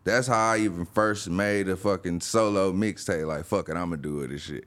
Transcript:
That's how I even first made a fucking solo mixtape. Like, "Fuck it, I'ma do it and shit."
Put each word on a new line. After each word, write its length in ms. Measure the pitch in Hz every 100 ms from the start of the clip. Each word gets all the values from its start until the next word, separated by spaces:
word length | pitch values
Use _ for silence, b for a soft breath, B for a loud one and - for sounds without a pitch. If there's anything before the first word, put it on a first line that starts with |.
That's 240 | - 117 127
how 240 | 117 113
I 60 | 110
even 260 | 107 87 87
first 420 | - 107 101 95
made 400 | 90 101 101 95
a 80 | 92
fucking 460 | 107 92 90 87
solo 500 | - 113 107 101 95
mixtape. 540 | 92 107 - - 87 78
Like, 180 | 76
"Fuck 240 | 78 101 80
it, 80 | 82
I'ma 200 | 87 80
do 240 | 71 73
it 80 | 65
and 100 | 71
shit." 240 | - 73